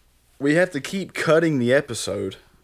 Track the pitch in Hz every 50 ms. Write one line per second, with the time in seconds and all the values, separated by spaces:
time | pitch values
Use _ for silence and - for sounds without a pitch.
0 | _ _ _ _ _ _ _ - 135 143 151 170 185 180 - 135 - - 196 196
1 | 175 - - - - 160 151 165 170 160 151 131 120 120 127 147 - - 113 -
2 | - 95 95 101 98 95 - - - _ _ _